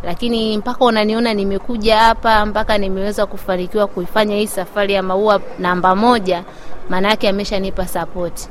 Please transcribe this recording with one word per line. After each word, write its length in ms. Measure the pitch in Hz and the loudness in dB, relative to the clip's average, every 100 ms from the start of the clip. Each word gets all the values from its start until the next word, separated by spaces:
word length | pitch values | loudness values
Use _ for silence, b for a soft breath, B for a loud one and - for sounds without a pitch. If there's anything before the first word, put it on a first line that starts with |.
lakini 560 | - 202 233 233 220 214 | -6 -2 0 0 0 -2
mpaka 260 | 220 233 | -2 2
unaniona 500 | 247 214 214 220 233 | 4 4 2 2 0
nimekuja 640 | 214 196 196 - 240 208 214 | 0 0 -2 -4 0 4 6
hapa, 480 | 226 226 226 220 214 | 6 4 4 4 2
mpaka 320 | 208 220 208 | 0 0 0
nimeweza 480 | 196 190 202 208 202 | 0 0 -2 -2 -2
kufanikiwa 600 | - - 185 180 214 202 | -2 -4 -4 -2 0 0
kuifanya 500 | - 180 214 214 208 | -2 -2 0 0 0
hii 100 | 214 | -2
safari 480 | - 175 208 202 | -4 -6 -2 0
ya 80 | 196 | 0
maua 380 | 190 185 214 196 196 - | 0 0 2 2 0 -4
namba 360 | 180 180 185 185 | -2 2 2 4
moja, 480 | 233 240 185 175 185 B B B - | 4 2 2 -2 -4 B B B -2
maana 180 | 185 196 | 0 2
yake 200 | 214 214 | 2 0
ameshanipa 580 | 196 202 202 190 190 180 | 0 -2 -4 -2 -4 -4
support. 640 | 180 165 185 175 - - | -4 -6 -6 -6 -8 -8